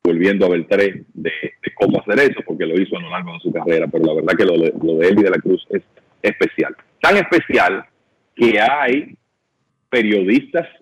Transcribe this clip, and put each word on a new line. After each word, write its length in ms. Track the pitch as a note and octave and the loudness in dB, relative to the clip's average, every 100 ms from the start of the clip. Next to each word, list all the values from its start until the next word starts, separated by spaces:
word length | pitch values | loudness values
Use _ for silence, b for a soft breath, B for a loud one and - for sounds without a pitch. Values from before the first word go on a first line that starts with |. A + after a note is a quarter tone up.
volviendo 420 | F2+ E2+ F#2 G2+ F#2 | -4 0 2 2 2
a 40 | |
Beltré, 540 | F2 D#2+ G2 G2+ F#2 - - | 0 0 0 0 -2 -16 -10
de, 160 | D#2 | -8
de 420 | - - - - - | -8 -12 -10 -10 -2
cómo 240 | G2+ - | 0 0
hacer 320 | - A2 C#3 | 0 2 2
eso, 100 | - - | 0 -8
porque 220 | E2 D#2+ | -6 -2
lo 120 | F2 | -2
hizo 160 | F#2+ F#2 | -2 -4
a 60 | |
lo 80 | E2+ | -8
largo 240 | F2+ F2 | -10 -10
de 60 | E2 | -8
su 120 | F2 | -6
carrera, 360 | E2 F2 E2 D#2 | -4 0 0 0
pero 180 | D#2+ E2 | -2 -2
la 80 | |
verdad 200 | D#2 E2 F2 | -2 -2 0
que 80 | F#2+ | 2
lo 80 | |
de, 200 | E2 D#2+ - | 2 0 0
lo 160 | E2 D#2+ | -2 2
de 80 | F2 | 2
Elvis 140 | G2+ | 4
de 80 | G2 | 2
la 80 | E2+ | 2
Cruz 260 | F#2 F#2 - | 0 -2 -2
es 100 | G2 - _ _ _ | -8 -8 _ _ _
especial. 540 | G#2 - F2 - C#2 - _ _ | -4 -2 -4 -2 -6 -8 _ _
Tan 160 | E3 G3+ | 2 2
especial 640 | E3+ E3+ - A#2+ F2+ F#2+ - _ _ _ _ - | 2 0 2 0 2 -2 -8 _ _ _ _ 0
que 260 | A#2+ G#2 | 2 4
hay 560 | A#2 D3 B2+ C#3 - - _ _ _ _ _ _ - | 2 2 0 0 -4 -14 _ _ _ _ _ _ -4
periodistas 800 | B2+ G#2+ G#2 F#2+ C3 - E3+ E3 - | 0 2 2 2 2 0 -4 -4 -10